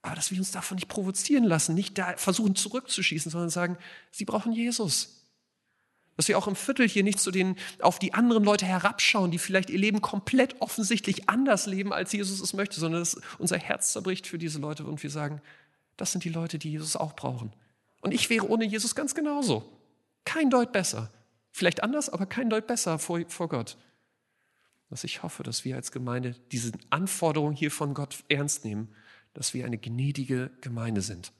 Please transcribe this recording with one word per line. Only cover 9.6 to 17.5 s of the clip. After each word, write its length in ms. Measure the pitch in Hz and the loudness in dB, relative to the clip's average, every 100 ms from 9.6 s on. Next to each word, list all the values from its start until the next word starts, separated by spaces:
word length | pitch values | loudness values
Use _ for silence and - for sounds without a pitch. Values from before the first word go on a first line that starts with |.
| 190 | 2
ihr 80 | 185 | 2
Leben 240 | 202 208 | 4 2
komplett 580 | - 196 - 262 262 - | 0 -2 2 4 4 2
offensichtlich 680 | 247 - 202 226 - 196 - | -6 -2 0 0 0 0 2
anders 340 | 214 269 202 | 2 4 4
leben, 260 | - 190 202 | 2 -2 -2
als 220 | - 185 | -2 -2
Jesus 280 | 208 196 190 | -2 -2 -4
es 120 | - | -4
möchte, 260 | 196 202 - | -2 -2 -2
sondern 220 | 160 165 | 0 0
dass 180 | 170 - - - | -2 -4 -8 -4
unser 180 | 175 175 | -2 -2
Herz 380 | - - - | -2 -2 -2
zerbricht 320 | 214 185 190 - | -2 -2 -4 -6
für 100 | 170 | -6
diese 220 | 165 151 | -6 -4
Leute 260 | 151 151 | -6 -6
und 180 | 151 151 | -8 -8
wir 60 | 147 | -6
sagen, 320 | 151 147 147 - - _ _ _ - | -4 -4 -6 -12 -20 _ _ _ -8
das 160 | 190 | -4
sind 120 | 185 | -2
die 40 | 170 | -4
Leute, 300 | 165 165 160 | -4 -4 -4
die 140 | 156 | -4
Jesus 240 | 151 156 160 | -4 -4 -2
auch 180 | 156 - | -4 -2
brauchen. 400 | 135 127 110 | -4 -4 -8